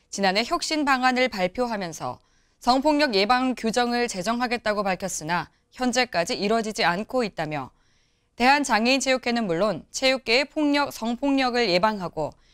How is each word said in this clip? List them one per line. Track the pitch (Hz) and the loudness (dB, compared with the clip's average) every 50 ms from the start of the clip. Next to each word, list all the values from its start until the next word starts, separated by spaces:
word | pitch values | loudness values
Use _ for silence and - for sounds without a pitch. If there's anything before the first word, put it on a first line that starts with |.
| _ _ | _ _
지난해 | - 202 196 185 190 214 240 | -4 0 0 2 2 0 0
혁신 | - 339 320 - - 311 302 285 | -2 -2 -4 -2 -2 -2 0 0
방안을 | 277 269 254 254 254 247 254 254 | 0 0 2 2 2 2 2 0
발표하면서 | 240 220 196 185 180 - 247 247 240 226 202 185 165 151 - 147 127 123 - _ _ _ _ _ _ _ | 0 0 -2 -2 -2 -2 -2 -4 -2 -4 -4 -6 -8 -8 -8 -8 -8 -10 -10 _ _ _ _ _ _ _
성폭력 | _ - 240 254 277 262 311 294 294 294 269 208 | _ 0 2 2 4 4 4 4 4 4 2 2
예방 | 190 208 208 247 254 262 254 247 | 2 2 4 2 2 2 0 -2
규정을 | - - 226 226 247 240 240 240 240 240 | -2 -2 -2 0 0 0 0 0 0 -2
제정하겠다고 | 240 - 185 170 220 240 240 254 247 247 233 - 214 208 208 | -2 -4 -4 -4 -4 -2 -2 -2 -2 -4 -4 -2 -2 -2 -2
밝혔으나 | 202 196 185 180 196 180 - - 151 156 175 170 131 - _ _ _ _ | -2 -2 -2 -4 -4 -6 -6 -6 -4 -4 -2 -4 -4 -6 _ _ _ _
현재까지 | _ - 254 247 226 254 247 - - 170 170 - 247 | _ -4 -2 0 2 0 0 0 0 -2 -2 -2 -2
이뤄지지 | 135 196 202 226 226 214 220 208 - 190 | -2 0 0 0 0 -2 -2 -2 0 0
않고 | 165 175 190 220 - - 254 233 | 0 0 0 -4 -4 -2 -2 -2
있다며 | 190 - - 160 151 151 143 127 - _ _ _ _ _ _ _ _ _ _ _ _ _ | -2 -4 -6 -6 -6 -6 -8 -8 -10 _ _ _ _ _ _ _ _ _ _ _ _ _
대한장애인체육회는 | - 240 262 285 294 277 - 226 208 226 247 269 269 - 269 262 254 - 247 240 240 220 | 0 2 4 4 4 2 0 0 2 4 4 2 2 2 0 0 0 0 -2 -2 -2 0
물론 | 185 160 165 202 220 175 135 - _ | 0 0 0 0 0 0 -2 -8 _
체육계의 | - - 262 262 269 262 - 233 226 262 294 | -6 0 2 2 2 0 0 0 2 2 0
폭력, | - - 311 302 285 285 294 285 - | 0 -2 0 0 2 2 2 0 -2
성폭력을 | - - 226 233 240 233 277 277 277 269 262 247 233 240 240 190 | -4 -6 -6 -4 -4 -2 0 0 2 2 2 2 2 0 2 2
예방하고 | 175 180 208 214 214 196 175 160 - 160 147 127 - _ _ _ | 2 4 4 2 0 0 -6 -6 -6 -6 -6 -6 -8 _ _ _